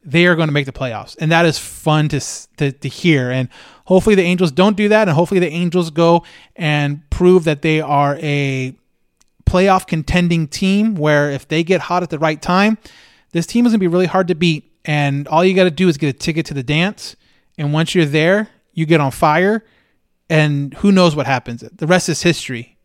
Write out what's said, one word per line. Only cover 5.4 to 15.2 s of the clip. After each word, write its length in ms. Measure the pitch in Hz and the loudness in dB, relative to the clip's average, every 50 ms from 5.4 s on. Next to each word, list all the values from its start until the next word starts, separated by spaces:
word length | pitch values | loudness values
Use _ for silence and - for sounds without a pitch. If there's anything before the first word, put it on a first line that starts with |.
the 100 | 180 156 | 0 -2
Angels 400 | 147 170 180 170 156 180 170 160 | -2 -4 -4 -2 0 -2 -2 -2
go 320 | 147 165 165 165 170 170 - - - - - _ _ | 0 2 2 4 4 2 0 -6 -20 -20 -20 _ _
and 480 | - 175 151 151 147 147 143 143 151 _ _ | -6 -4 -2 0 0 -2 -2 -4 -8 _ _
prove 320 | - - 180 180 185 180 | -4 2 4 4 4 4
that 200 | 160 165 151 143 | 2 0 -4 -2
they 180 | - 160 156 156 | 0 0 0 0
are 360 | 151 139 147 143 143 143 143 - | 0 0 0 2 2 0 -2 -4
a 500 | 160 151 143 143 143 139 135 131 131 131 131 _ _ _ _ _ _ _ _ _ _ _ _ _ _ | -4 -4 -2 -2 -2 -2 -4 -4 -6 -8 -10 _ _ _ _ _ _ _ _ _ _ _ _ _ _
playoff 400 | - - 180 190 196 185 185 - | 0 2 2 4 4 2 2 0
contending 640 | - 180 160 151 - - 180 175 170 170 165 160 | -4 -6 -6 -2 0 0 0 2 2 0 -2 -2
team 480 | 143 - - 196 190 190 202 214 226 208 | -4 -6 -4 -2 0 0 0 0 0 -2
where 380 | 165 147 151 151 147 147 147 | -2 0 2 2 2 0 0
if 160 | 139 135 - _ | -4 -8 -6 _
they 160 | 156 160 170 | -2 -2 0
get 160 | 160 185 165 | 0 0 -2
hot 240 | - - 180 180 180 | 0 -2 -2 -4 -2
at 60 | 156 | -4
the 80 | 165 139 | -4 -2
right 200 | 160 160 156 151 | -2 -2 -2 -4
time, 380 | - - 175 190 202 214 220 - _ - - - - _ _ _ _ _ | -2 0 2 2 2 2 0 -2 _ -20 -20 -20 -20 _ _ _ _ _
this 140 | - 170 170 | -6 -6 -6
team 200 | - - 233 240 | -2 0 0 2
is 60 | 240 | 2
gonna 80 | 220 220 | 2 2
be 80 | 190 175 | 0 2
really 180 | 165 180 185 | 2 0 0
hard 220 | 160 - 190 190 175 | 2 0 0 0 0
to 80 | 180 | 0
beat. 340 | 151 180 170 156 151 _ _ _ _ _ | 0 0 0 0 -2 _ _ _ _ _
And 420 | - 151 147 143 139 139 143 | -4 -2 0 0 -2 -2 -4